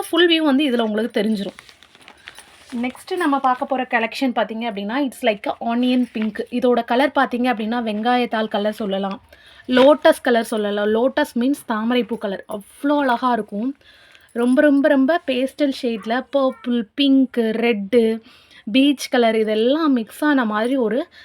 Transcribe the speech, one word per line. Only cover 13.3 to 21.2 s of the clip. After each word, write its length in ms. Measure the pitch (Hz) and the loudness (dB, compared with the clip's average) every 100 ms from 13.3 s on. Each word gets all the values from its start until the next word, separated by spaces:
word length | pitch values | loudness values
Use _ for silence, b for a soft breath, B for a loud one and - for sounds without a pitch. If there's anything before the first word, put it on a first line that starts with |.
இருக்கும். 440 | 226 208 202 254 - b b b b b | -2 -4 -6 -6 -8 b b b b b
ரொம்ப, 300 | 233 247 262 | -2 0 4
ரொம்ப, 260 | 294 277 294 | 4 4 4
ரொம்ப 340 | 285 269 339 - | 4 2 0 -2
பேஸ்டல் 440 | 254 262 - 294 262 | -2 -2 -2 -2 -2
ஷேட்ல 440 | 247 226 220 247 254 277 | -4 -4 -4 -6 -2 0
பர்பிள், 500 | 262 - 247 240 220 - | 0 -2 -4 -4 -4 0
பிங்க்கு, 360 | 285 269 254 240 | 4 4 2 0
ரெட்டு, 840 | 226 233 233 214 196 247 220 226 b b b b - | -2 0 0 -2 0 2 2 0 b b b b -2
பீச் 380 | 240 285 269 - | 2 4 2 -2
கலர் 260 | 254 233 220 | 0 2 2
இதெல்லாம் 580 | 214 214 233 302 311 | 0 0 2 2 2
மிக்ஸ் 320 | 247 214 - 302 | 0 -2 -2 0
ஆன 200 | 277 220 | 2 0
மாதிரி 300 | 214 240 269 | 0 0 0
ஒரு 320 | 214 233 339 b | 0 -2 -4 b